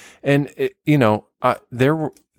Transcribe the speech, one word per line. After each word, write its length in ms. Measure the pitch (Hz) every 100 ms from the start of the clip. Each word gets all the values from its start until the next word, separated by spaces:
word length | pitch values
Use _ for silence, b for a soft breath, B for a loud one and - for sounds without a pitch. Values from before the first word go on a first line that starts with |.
| B B
And, 260 | 139 143 143 -
it, 220 | 131 - -
you 120 | 147
know, 300 | 110 107 - -
uh, 140 | 123 - -
there 240 | 120 131
were, 200 | 160 151 - _